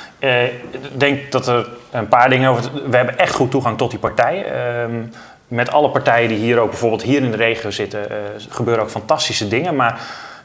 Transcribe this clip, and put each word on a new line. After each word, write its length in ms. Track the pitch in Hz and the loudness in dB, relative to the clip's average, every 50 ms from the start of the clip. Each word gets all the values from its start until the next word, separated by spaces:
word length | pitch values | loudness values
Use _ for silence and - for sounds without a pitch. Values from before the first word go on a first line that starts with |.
| - - - _ | -18 -20 -10 _
eh, 260 | 139 135 123 120 123 | -2 0 2 2 2
ik 80 | 123 123 - - - - 131 131 143 135 | 0 -2 -6 -12 -12 -12 -12 -12 -10 -2
denk 400 | 127 135 143 165 180 139 - - | 0 2 2 2 0 -2 -2 -2
dat 140 | 127 - | -2 0
er 220 | 123 120 120 107 - - - - - | 2 2 0 0 -2 -8 -16 -14 -8
een 180 | - 120 107 104 | -6 -6 0 4
paar 200 | 127 123 123 131 | 6 6 6 6
dingen 200 | 131 127 131 131 | 4 4 4 4
over 120 | 123 117 117 | 4 2 0
te, 80 | 127 139 143 139 139 | -4 -6 -8 -2 2
we 80 | 120 | 2
hebben 220 | 123 127 117 - - | 2 2 2 0 0
echt 160 | 180 - - | 0 0 0
goed 160 | - 135 123 | 0 0 0
toegang 280 | - 135 127 120 107 107 | 0 0 0 -2 -2 -2
tot 120 | 123 110 | -2 -2
die 80 | - 101 | -2 -4
partijen. 460 | - 110 107 - 120 135 170 196 - | -4 -2 2 2 2 2 0 -2 -4
Ehm, 500 | - - 123 123 120 120 120 117 117 117 117 113 117 - - - - - - _ _ | -6 -6 -4 -4 -4 -4 -4 -4 -4 -6 -6 -8 -10 -12 -18 -20 -20 -20 -20 _ _
met 240 | 117 117 120 - - | -2 -2 0 2 4
alle 180 | 151 151 131 | 4 4 4
partijen 380 | - - 135 143 117 117 117 113 | 2 2 2 4 4 4 4 2
die 100 | 113 104 | 0 0
hier 200 | 113 120 120 117 | 2 2 4 4
ook 120 | 113 104 | 2 2
bijvoorbeeld 320 | - - 120 113 110 107 - | 0 0 0 0 0 0 0
hier 200 | 117 143 143 131 | 0 2 2 2
in 80 | 120 | 0
de 60 | 110 | 0
regio 340 | 107 113 117 113 110 - 104 | 0 2 0 0 0 -4 -6
zitten, 400 | 98 - 104 95 - 104 104 104 | -4 -4 -6 -6 -6 -6 -8 -6
eh, 60 | 110 104 104 104 107 107 113 - | -8 -8 -8 -8 -10 -12 -14 -12
gebeuren 340 | - - 120 120 117 110 107 | -8 -4 0 0 2 0 0
ook 80 | 110 | -2
fantastische 580 | - 113 - - 156 151 - - 110 - 110 101 | -4 -6 -2 0 0 0 0 -2 -4 -4 -2 0
dingen. 280 | 110 127 165 180 156 | 0 0 0 0 0
Maar 240 | 135 123 117 120 - - - - - - - - - - | 0 0 0 0 -2 -8 -14 -14 -14 -16 -16 -18 -20 -6